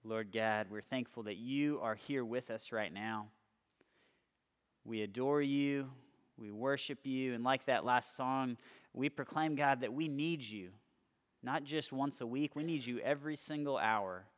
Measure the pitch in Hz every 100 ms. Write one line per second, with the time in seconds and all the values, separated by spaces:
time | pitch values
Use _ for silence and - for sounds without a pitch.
0 | 110 110 107 110 110 107 101 107 - 131
1 | 120 - 107 101 117 139 147 147 113 107
2 | - 139 117 123 - 113 - 113 101 87
3 | 110 110 107 _ _ _ _ _ _ _
4 | _ _ _ _ _ _ _ _ - 113
5 | 104 101 131 147 143 139 139 143 135 127
6 | - _ _ - 107 104 131 139 - 139
7 | 135 131 131 120 123 131 - 120 107 123
8 | - - 127 135 131 117 - - - -
9 | 139 - 135 160 156 143 139 135 123 127
10 | 160 143 156 165 117 107 90 101 _ _
11 | _ _ _ _ 123 147 139 151 - 131
12 | 139 - 120 127 151 - 160 156 120 120
13 | - 143 147 151 - 151 147 135 104 110
14 | 95 90 98